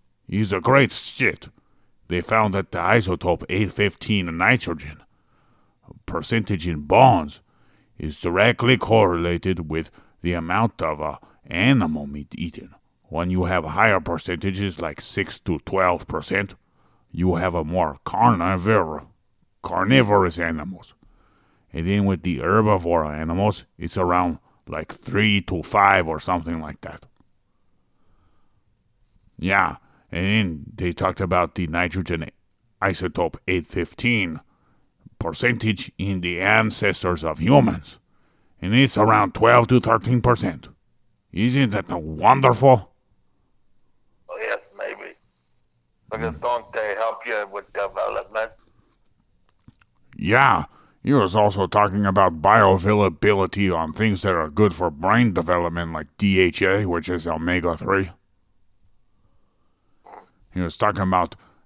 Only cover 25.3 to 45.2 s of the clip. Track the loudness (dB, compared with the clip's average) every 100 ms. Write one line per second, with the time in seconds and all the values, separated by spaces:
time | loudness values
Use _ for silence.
25.3 | 2 0 -6 -2 2 4 4 2 -4 -4
26.3 | -4 -4 -8 -8 -14 -16 -18 -20 _ _
27.3 | _ _ _ _ _ _ _ _ _ _
28.3 | _ _ _ _ _ _ _ _ _ _
29.3 | -8 0 2 2 -2 _ _ _ -4 0
30.3 | 0 0 -4 -12 -6 -6 -2 -4 -2 0
31.3 | 0 0 -2 -4 -2 -2 -4 -4 -6 -6
32.3 | -14 _ _ _ _ -2 -2 -6 -2 -4
33.3 | -4 -4 -4 -4 -6 -6 -4 -2 0 -2
34.3 | -8 -14 _ _ _ _ _ -20 _ -8
35.3 | -2 -2 0 -2 -4 -6 -8 -6 -4 -4
36.3 | -2 2 2 2 0 -2 -2 -2 -2 -4
37.3 | -2 4 4 4 -2 -10 -20 _ _ _
38.3 | _ _ _ 0 2 2 4 4 4 2
39.3 | 2 6 6 6 2 4 0 2 0 2
40.3 | 0 -2 -8 -16 -20 _ _ _ _ _
41.3 | -2 0 2 0 0 -4 -8 -8 0 4
42.3 | 6 4 6 6 6 4 _ _ _ _
43.3 | _ _ _ _ _ _ _ _ _ -18
44.3 | -12 -8 -8 -10 -12 -12 -12 -16 -20